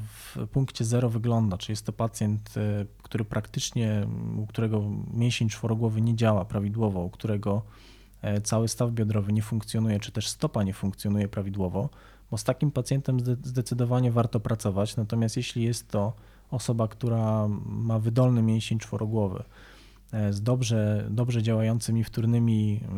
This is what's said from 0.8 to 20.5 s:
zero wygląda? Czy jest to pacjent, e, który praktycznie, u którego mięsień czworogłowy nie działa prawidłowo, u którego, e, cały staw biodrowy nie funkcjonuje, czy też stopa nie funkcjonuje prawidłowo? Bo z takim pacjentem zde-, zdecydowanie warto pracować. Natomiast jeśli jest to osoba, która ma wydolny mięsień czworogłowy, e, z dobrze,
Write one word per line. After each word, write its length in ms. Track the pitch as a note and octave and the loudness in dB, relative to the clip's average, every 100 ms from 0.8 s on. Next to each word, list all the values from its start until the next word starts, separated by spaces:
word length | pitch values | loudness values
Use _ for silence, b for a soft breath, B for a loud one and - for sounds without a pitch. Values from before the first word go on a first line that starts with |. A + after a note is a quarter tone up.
| A2+ | 0
zero 240 | A#2+ B2 | 2 2
wygląda? 480 | A2+ A#2+ A2+ A2 F2+ | 0 2 2 2 0
Czy 140 | - | -4
jest 140 | G#2+ - | -6 -6
to 80 | |
pacjent, 640 | - A#2 - G#2+ G#2+ - - | -4 -2 0 0 -2 -4 -4
e, 280 | G#2 G#2 G2+ - | -2 -2 -4 -10
który 240 | - A2+ A2 | -6 -4 -2
praktycznie, 840 | - - C3+ - B2 A2 G#2+ G#2+ A2 A2+ A2 | -4 -4 -6 -4 0 0 0 0 -4 -4 -4
u 100 | G#2 | -4
którego 360 | A2 A2+ A2 G#2 G2+ G#2 | -2 0 0 0 -4 -4
mięsień 360 | A2+ A#2+ - A2+ | 0 0 2 -2
czworogłowy 520 | - A2+ A2+ A2+ A2 | -2 -2 0 0 2
nie 140 | A2+ A2+ | 2 4
działa 300 | A2+ G#2 F2 | 4 2 0
prawidłowo, 540 | G2+ G2+ A2 G#2+ F#2 | -2 -2 0 0 0
u 100 | F2+ | -4
którego, 520 | - A2 G2+ G2+ G#2 - B B B B - | -4 -2 0 0 -2 -2 B B B B -8
e, 200 | G#2+ G#2 | -2 -2
cały 260 | G#2+ A2 A2+ | 0 0 0
staw 240 | - A#2+ | 0 0
biodrowy 420 | A#2 G#2+ G#2+ G2 | 0 2 2 2
nie 80 | G#2+ | 0
funkcjonuje, 580 | G#2+ A2+ - A2+ A2 G#2 | 0 -2 -2 0 2 0
czy 120 | - | -2
też 160 | A2 - | -6 -4
stopa 360 | - D#3 A#2 | -2 -2 0
nie 100 | G2 | -2
funkcjonuje 540 | F#2+ G2 - G#2 G#2 G2+ | -2 -4 -2 0 0 0
prawidłowo? 600 | - G2 G2 F#2 F#2+ C#3+ B B B B | -2 -4 -2 -2 0 -4 B B B B
Bo 60 | A2 | -4
z 60 | |
takim 280 | - B2 D3 | -2 0 0
pacjentem 480 | C3 A#2+ C#3 C3+ B2+ | 0 0 -2 0 0
zde-, 160 | B2 B2 | 2 -2
zdecydowanie 680 | C3 B2+ A#2+ B2 A#2+ B2+ B2 | -2 -4 -2 0 2 2 4
warto 280 | A#2 A2+ A#2 | 4 2 0
pracować. 560 | - A2 G#2+ F#2+ G#2 - | 0 -2 0 0 0 -2
Natomiast 420 | G#2 A#2 A2 B2 | -2 0 0 -2
jeśli 260 | A#2+ A#2+ | -4 0
jest 240 | A#2 A#2 - | 0 -2 -2
to 260 | G#2+ G2+ - B B B | -2 -2 -4 B B B
osoba, 360 | A2+ - A2+ A2 | -4 0 0 0
która 600 | - A#2+ A2+ A2 A2 G#2+ G2 A2 | -2 0 2 2 2 0 -2 -4
ma 340 | G#2+ A2+ A2 | -2 0 2
wydolny 420 | A2+ A#2 B2+ A#2+ | 2 4 4 6
mięsień 380 | A2 A2 - A2+ | 4 2 0 -2
czworogłowy, 640 | - G#2+ G#2+ A2 G2 F#2+ - B B B B B - | -2 -4 -2 0 0 -2 -10 B B B B B -8
e, 200 | A2 G#2 | -2 0
z 80 | G2+ | 0
dobrze, 640 | A2 | 0